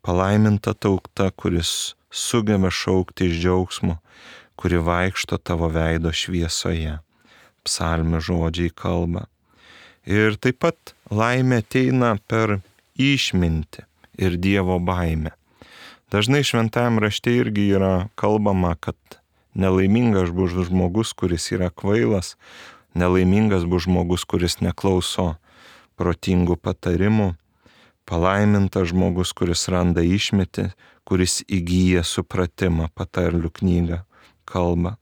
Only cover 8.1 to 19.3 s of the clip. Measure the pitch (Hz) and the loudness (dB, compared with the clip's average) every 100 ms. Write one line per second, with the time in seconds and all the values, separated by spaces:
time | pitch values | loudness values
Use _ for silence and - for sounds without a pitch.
8.1 | 82 78 87 82 82 85 - 92 87 85 | 0 0 -2 -2 -2 -4 -4 -4 -2 -2
9.1 | 85 - _ _ _ - - - _ - | -4 -8 _ _ _ -20 -20 -20 _ -2
10.1 | 101 107 107 127 - 170 - - _ - | 2 2 2 -2 0 -2 -2 -20 _ -6
11.1 | 104 117 127 127 120 104 131 131 131 120 | 0 0 2 2 2 0 0 2 2 0
12.1 | 107 - 113 110 101 - _ _ - 135 | 0 -2 0 0 -2 -6 _ _ -2 0
13.1 | 135 - 92 85 80 78 - - _ _ | 2 0 0 0 -2 -6 -16 -20 _ _
14.1 | - 92 87 92 101 92 90 90 90 85 | -4 -2 0 0 0 2 0 0 0 -2
15.1 | 80 78 - _ _ - - - - _ | -2 -6 -10 _ _ -20 -20 -20 -20 _
16.1 | 101 107 143 135 117 113 123 120 113 104 | -2 2 2 2 0 0 0 0 0 0
17.1 | - 120 120 117 101 101 98 95 92 101 | -2 0 0 0 0 2 2 2 0 -2
18.1 | - 104 107 104 95 87 82 - - _ | -4 0 2 2 2 0 -2 -8 -10 _
19.1 | - _ | -20 _